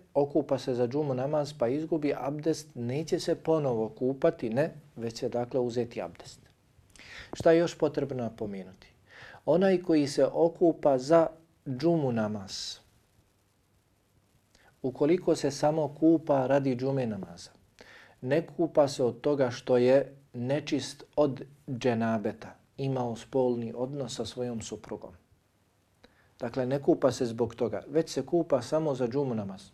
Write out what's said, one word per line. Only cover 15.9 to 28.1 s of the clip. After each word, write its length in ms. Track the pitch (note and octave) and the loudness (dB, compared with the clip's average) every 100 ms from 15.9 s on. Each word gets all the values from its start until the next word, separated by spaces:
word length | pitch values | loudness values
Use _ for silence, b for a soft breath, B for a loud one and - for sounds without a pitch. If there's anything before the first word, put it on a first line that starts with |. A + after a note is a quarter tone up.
| - D#3+ D#3+ D#3 C#3 B2+ | 2 4 4 4 2 4
radi 300 | C#3 C3+ B2 | 2 2 -2
džume 300 | C3 C3+ A#2 | -2 -2 -2
namaza, 440 | G2 F2 E2+ - _ _ B B B B B | -6 -10 -16 -20 _ _ B B B B B
ne 260 | B2+ D#3 E3 | -2 -2 -2
kupa 420 | - D#3+ D#3 C#3 | -2 2 4 4
se 160 | - | 2
od 160 | A#2+ A#2 | 0 0
toga 300 | D3 C#3 B2 | 0 2 0
što 260 | A#2 - B2 | -2 2 4
je 400 | B2 C#3 C3+ - _ | 6 6 2 -8 _
nečist 720 | A#2+ B2+ D3 D3+ C#3+ - - - - | -8 -4 -4 -2 -4 -6 -12 -4 0
od 260 | D3 B2 - - - | 0 0 -12 -16 -10
dženabeta, 840 | A#2 B2+ A2+ A2+ A2+ G#2+ - - - _ - | -2 0 2 0 0 -2 -6 -14 -20 _ -6
imao 400 | C3+ B2+ A#2+ A2+ | -4 -2 -4 -8
spolni 560 | - C3+ B2+ A#2+ A2+ A#2+ | -2 0 2 0 -4 -6
odnos 400 | C3 C#3+ A#2+ - | -6 -6 -8 -8
sa 80 | |
svojom 380 | G#2+ B2 B2 A2+ | -8 -6 -6 -6
suprugom. 500 | - G#2 - G#2 - F2 _ _ _ _ _ _ _ _ b b b - | -10 -12 -10 -12 -14 -20 _ _ _ _ _ _ _ _ b b b -12
Dakle, 260 | A#2 C3 B2+ | -6 -4 -2
ne 160 | C#3 | 0
kupa 300 | D#3 D#3 C3+ | 2 4 2
se 140 | A#2+ A#2+ | 2 -2
zbog 280 | A#2 A2+ | -2 -4
toga, 280 | - A2 G2+ - | -2 -4 -4 -2
već 220 | D3+ E3 | -2 -2